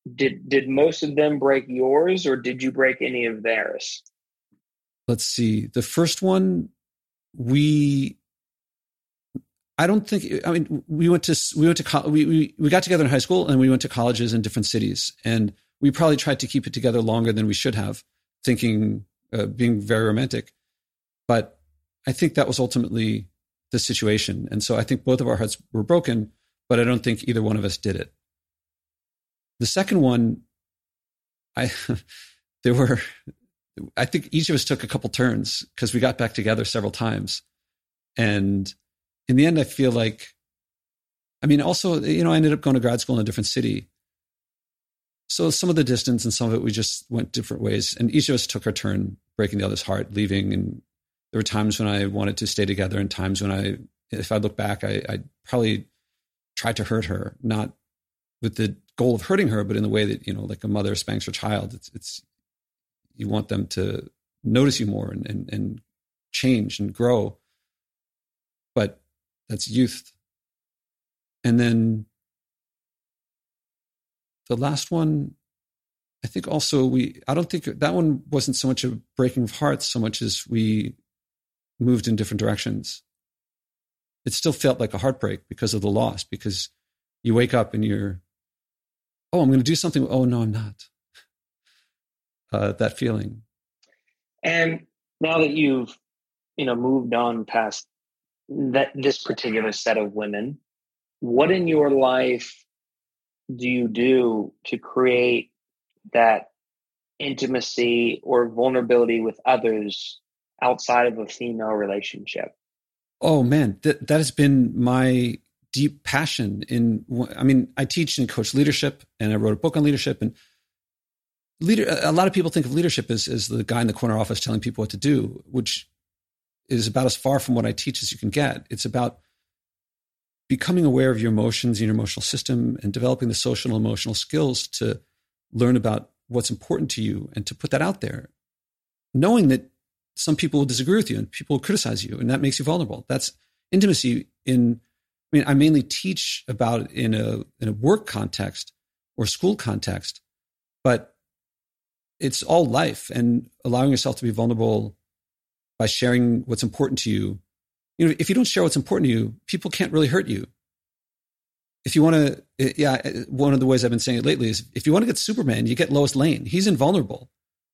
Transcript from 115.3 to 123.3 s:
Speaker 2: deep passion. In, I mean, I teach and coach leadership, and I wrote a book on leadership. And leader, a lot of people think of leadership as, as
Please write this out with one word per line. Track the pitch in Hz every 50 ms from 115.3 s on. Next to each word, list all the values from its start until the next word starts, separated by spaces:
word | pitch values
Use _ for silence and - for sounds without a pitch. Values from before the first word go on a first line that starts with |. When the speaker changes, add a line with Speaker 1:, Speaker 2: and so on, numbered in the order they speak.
| 113 - _ _ _ _ _ _ -
Speaker 2:
deep | 131 143 143 143 - -
passion. | - - 139 160 151 - - 120 101 101 101 - -
In, | 113 120 117 117 110 - - - 123 120 123 - -
I | - 127
mean, | 135 135 127 120 - -
I | 139 139
teach | - - 170 160 143 - -
and | 127 107
coach | - - 107 - -
leadership, | 135 143 151 143 - 147 143 - - _ _ _ -
and | 107 104 107
I |
wrote | 107 107 107 104
a | -
book | - - -
on | 156 147
leadership. | 147 143 135 - 139 131 -
And | 107 120 - _ _ _ _ _ _ _ _ _ _ _ _ _ _ _ _ _ _ _ _ _ _ _ _ -
leader, | 160 180 226 220 208 - 156 -
a | - 156 156
lot | 175 185 190
of | 190
people | 190 165 165
think | - 175 139
of | 120 135
leadership | 160 170 170 - - - -
as, | 117 107 -
as | -